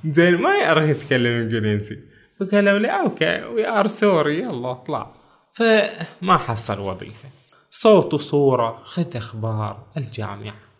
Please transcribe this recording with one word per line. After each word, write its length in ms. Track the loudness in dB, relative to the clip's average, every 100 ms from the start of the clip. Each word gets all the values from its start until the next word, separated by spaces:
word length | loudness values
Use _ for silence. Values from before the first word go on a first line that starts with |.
| 2
زين، 300 | 4 6 4
ما 200 | 4 2
يعرف 340 | 4 4 4
يتكلم 520 | 0 0 0 2 0
إنجليزي. 580 | -2 -2 0 -2 -4 -14 -18 _ _ _
فقالوا 400 | 0 2 2 2
لي: 80 | 0
"أوكي، 540 | -2 -2 0 0 0
we 260 | -4 -4 0
are 240 | 0 0
sorry، 360 | 2 2 4 2
يلا 440 | -2 -4 -6 -8
اطلع". 420 | -8 -6 -8 -8 -18 _ _ _
فما 840 | -2 2 2 2 -6 -14 -8 0 0
حصل 420 | 0 -6 -4 -6
وظيفة. 500 | -6 -8 -12 -18 -20 _ _ _ _
صوت 440 | 0 6 6 4
وصورة، 720 | -4 -2 2 2 2 -2 -6
خذ 340 | -10 -6 -6 -6
أخبار 680 | -10 -8 -6 -4 -6 -8 -12 -10
الجامعة. 580 | -10 -8 -10 -10 -14 -16 _